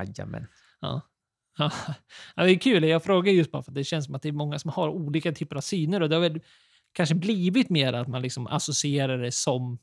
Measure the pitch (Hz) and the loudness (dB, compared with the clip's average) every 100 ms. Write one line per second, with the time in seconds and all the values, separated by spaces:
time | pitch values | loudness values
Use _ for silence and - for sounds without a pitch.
0 | 101 101 104 110 110 _ _ - - 147 | -10 -10 -10 -10 -12 _ _ -10 -6 -6
1 | - _ _ _ _ - 147 - - 143 | -8 _ _ _ _ -4 -4 -4 -10 -12
2 | _ - - - 180 185 269 196 160 160 | _ -20 -12 2 4 6 6 4 4 2
3 | 180 190 190 185 151 143 131 135 139 160 | 4 4 6 4 4 -2 -8 -6 -4 -4
4 | 143 135 151 147 151 147 165 190 156 180 | -4 -6 -6 -4 -4 -6 -6 -2 -2 -2
5 | 147 151 170 147 151 143 - 190 151 196 | -2 -2 -2 -4 -8 -8 -4 -2 0 0
6 | 156 160 170 160 - _ _ _ _ - | 2 2 2 -2 -12 _ _ _ _ -2
7 | 160 160 190 208 180 220 - 165 131 120 | 2 2 2 2 2 2 4 4 2 0
8 | 120 127 127 123 120 147 - 139 147 143 | -4 -4 -6 -6 -4 -4 -2 -2 0 0
9 | 135 127 120 - - 127 127 120 | 0 -2 -4 -2 -2 -2 -2 -8